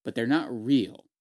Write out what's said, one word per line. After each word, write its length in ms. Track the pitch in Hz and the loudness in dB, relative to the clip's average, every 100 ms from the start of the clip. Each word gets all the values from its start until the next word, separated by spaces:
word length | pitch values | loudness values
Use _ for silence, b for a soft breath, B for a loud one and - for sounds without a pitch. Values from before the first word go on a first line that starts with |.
| - | -8
but 100 | - | -2
they're 120 | 117 | 0
not 200 | 156 - | 0 0
real. 560 | 120 117 139 92 50 - _ | -4 2 2 2 -6 -20 _